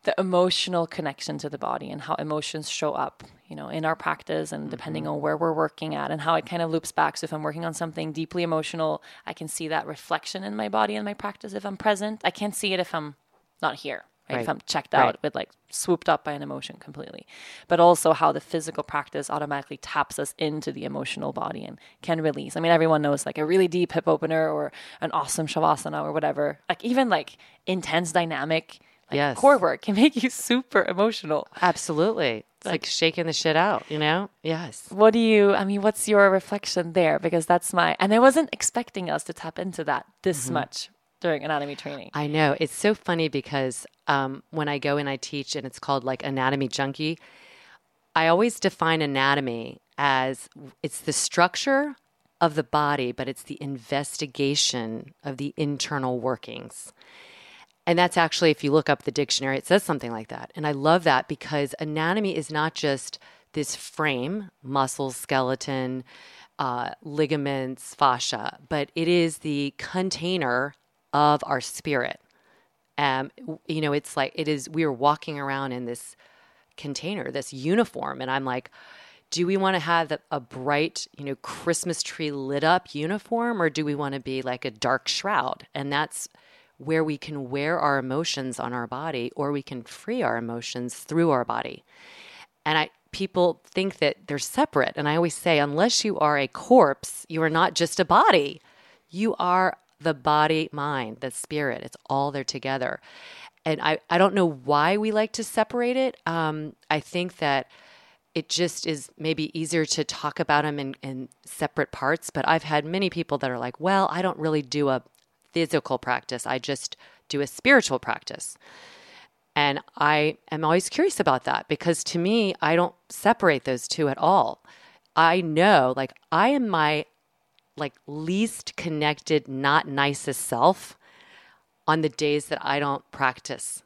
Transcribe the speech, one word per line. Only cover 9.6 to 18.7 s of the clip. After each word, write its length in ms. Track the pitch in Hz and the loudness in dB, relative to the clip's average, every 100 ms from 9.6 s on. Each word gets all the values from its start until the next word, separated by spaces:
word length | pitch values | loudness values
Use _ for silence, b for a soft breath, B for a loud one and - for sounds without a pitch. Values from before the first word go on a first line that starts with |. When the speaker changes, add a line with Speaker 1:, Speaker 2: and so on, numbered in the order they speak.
| 160 | -2
Speaker 1:
that 180 | 156 147 | -4 -4
reflection 560 | 151 - 160 - 190 | -12 -4 -4 -4 -10
in 120 | 196 208 | -8 -6
my 140 | 208 | -2
body 260 | 208 214 208 | 0 0 0
and 80 | |
my 120 | 208 208 | -8 -8
practice 380 | 208 202 214 | -10 -10 -12
if 120 | 196 202 | -10 -8
I'm 120 | 190 | -2
present. 440 | 214 202 208 214 | 0 0 -2 -2
I 60 | - | -4
can't 240 | - 208 | -2 -6
see 200 | 196 208 185 | -4 -2 -2
it 40 | |
if 140 | 175 | -2
I'm 220 | 170 151 143 _ _ _ _ | -4 -6 -12 _ _ _ _
not 180 | 160 120 | -4 -4
here, 260 | 143 120 _ _ _ | -10 -10 _ _ _
right? 120 | 127 | -6
If 60 | 117 | -4
Speaker 2:
Right. 20 | |
Speaker 1:
I'm 120 | - - | -6 -4
checked 260 | 156 - | -6 0
Speaker 2:
Right. 80 | - - | 4 4
Speaker 1:
out 100 | - | 2
with, 100 | 151 | -4
like, 160 | - - _ _ | -4 -8 _ _
swooped 360 | - - 170 - | -8 0 0 2
up 160 | 147 | 0
by 80 | - | -2
an 100 | 147 | -8
emotion 360 | 143 135 - - | -8 -10 -12 -16
completely. 460 | - 143 - - - B B B B | -18 -16 -16 -16 -18 B B B B
But 120 | 170 | 8
also 320 | 170 170 160 | 8 8 6
how 180 | 160 156 | 6 4
the 80 | 147 | 2
physical 420 | - 170 156 | -4 -6 -4